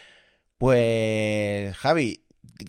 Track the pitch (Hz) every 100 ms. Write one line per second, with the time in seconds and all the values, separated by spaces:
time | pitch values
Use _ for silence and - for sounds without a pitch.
0 | - _ _ _ _ - 123 123 117 113
1 | 110 110 107 107 104 101 101 92 135 165
2 | 123 - _ _ - -